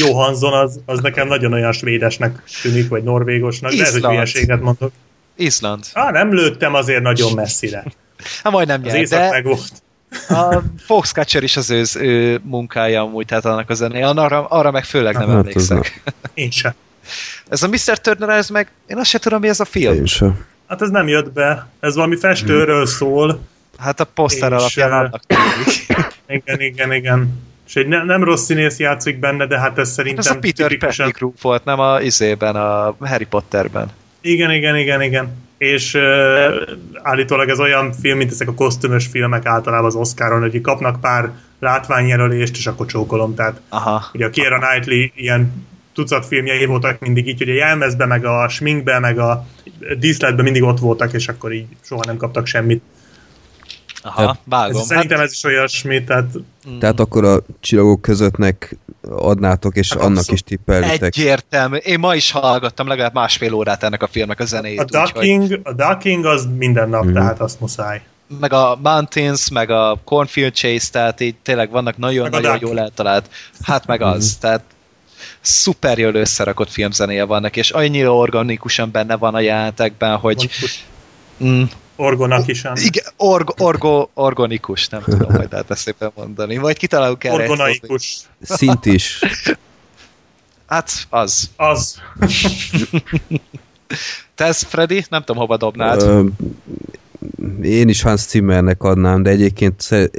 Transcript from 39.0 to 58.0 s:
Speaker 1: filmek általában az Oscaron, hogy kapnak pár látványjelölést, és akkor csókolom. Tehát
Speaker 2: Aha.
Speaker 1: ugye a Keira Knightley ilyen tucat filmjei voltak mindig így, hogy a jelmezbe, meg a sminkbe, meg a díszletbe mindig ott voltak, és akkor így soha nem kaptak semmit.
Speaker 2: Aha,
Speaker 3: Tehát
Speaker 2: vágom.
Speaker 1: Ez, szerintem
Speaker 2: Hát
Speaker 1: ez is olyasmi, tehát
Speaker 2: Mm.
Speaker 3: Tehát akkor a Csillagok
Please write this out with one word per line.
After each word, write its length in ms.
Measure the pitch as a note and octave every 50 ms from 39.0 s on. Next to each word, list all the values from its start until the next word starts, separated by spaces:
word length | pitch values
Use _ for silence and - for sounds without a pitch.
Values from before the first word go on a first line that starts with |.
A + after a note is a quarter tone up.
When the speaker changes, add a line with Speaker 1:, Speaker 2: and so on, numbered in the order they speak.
| A#2+
Speaker 1:
filmek 400 | - - B2+ A#2+ A#2+ B2 A2+ A#2
általában 400 | B2 A#2 A2+ A2 A#2 A#2 A#2 A2+
az 80 | A2+ A2+
Oscaron, 460 | A#2 A#2 A#2 - - A#2+ A2+ A#2 A#2
hogy 200 | A#2 A#2 A2+ A#2+
kapnak 400 | A#2+ C#3+ C3+ - C3+ B2+ B2 B2
pár 300 | - B2+ B2 A#2+ A#2 A#2 - - - _ _ -
látványjelölést, 960 | - C3 B2+ C3+ - - C3+ B2+ B2 B2+ B2 A#2+ B2 A#2+ A#2+ A#2+ A#2+ A#2+ B2
és 100 | - -
akkor 200 | A2+ - - A2+
csókolom. 480 | A#2+ - A2+ G#2+ - A2 A2 A2 A2 A2+
Tehát 260 | A2+ A2+ A2 A2 - - -
Speaker 2:
Aha. 360 | G#2 G#2+ - A2 G#2+ G#2+ G#2 - -
Speaker 1:
ugye 120 | A#2 A#2
a 40 | A2+
Keira 280 | A#2 D3+ C#3 C3 C3 B2+
Knightley 480 | C3 C3 C3 B2+ B2 C3 B2+ B2 B2+ B2+ _
ilyen 520 | C3+ B2+ B2 B2 A#2+ B2 B2 B2 - - - - - _ _ -
tucat 320 | - D3 - D3+ C3 B2
filmjei 380 | - C#3+ C3+ B2+ C3+ C3 C3 C3+
voltak 340 | C3 C3 B2 B2 C3 B2 -
mindig 280 | C3 B2 B2 B2 A#2+ B2+
így, 100 | B2+ B2
hogy 120 | F3+ C#3+
a 40 | B2+
jelmezbe, 520 | C3+ D3+ D#3 D#3 D3+ C#3 C3 B2 B2 C3+
meg 180 | B2 B2 A#2+ A#2+
a 240 | A#2+ A#2+ A#2+ A#2+ A#2
sminkbe, 500 | - - D3+ D3+ D3+ D3 B2+ C3+ B2+ B2+
meg 200 | B2 A#2+ A#2 A#2+
a 280 | A#2+ A#2 A#2+ B2 B2 - - - - - - - - - D3 B2
díszletbe 440 | C#3+ D#3+ D3+ D#3 D3 C3 B2 B2 B2
mindig 200 | C3+ C3 B2+ B2
ott 160 | B2 B2 B2
voltak, 340 | B2 A#2 A#2 A#2 A#2+ A#2+ B2
és 160 | A#2 - -
akkor 240 | A#2 - - A2+ A2+
így 140 | A2+ A2+ A#2 - _ _
soha 180 | - C3+ A#2 A2+
nem 100 | A#2 A2+
kaptak 300 | A#2 B2 A#2+ - A#2+ A#2
semmit. 360 | - - A#2 A2+ A#2 A#2 A#2 - _ _ _ _ _ - - _ _ - _ _ _ _ - - - - - _ - - - -
Speaker 2:
Aha, 180 | G#2+ F#2+ A2
Speaker 3:
Tehát 180 | G#2+ G#2 - - _
Speaker 2:
vágom. 360 | B2+ B2+ B2 A2 G2+ B2 A#2+
Speaker 1:
Ez, 60 | A2+
szerintem 300 | A#2+ E3 E3 E3+ D#3+ E3 D3+
Speaker 2:
Hát 80 | D3
Speaker 1:
ez 60 | C#3+ -
is 120 | - -
olyasmi, 600 | D3 C3+ C3 C3+ C3 - - - C#3 C3+ C3 B2+
tehát 220 | B2+ C3 B2+ B2+ B2 B2 - - - _ _ _ C3+
Speaker 2:
Mm. 100 | B2 B2
Speaker 3:
Tehát 220 | A#2 A2 G#2+ G#2
akkor 240 | A2+ A2 - A2 G#2
a 180 | G2+ G2 - - - - _
Csillagok 420 | - - A2+ G#2 G2+ G#2 G#2 F#2+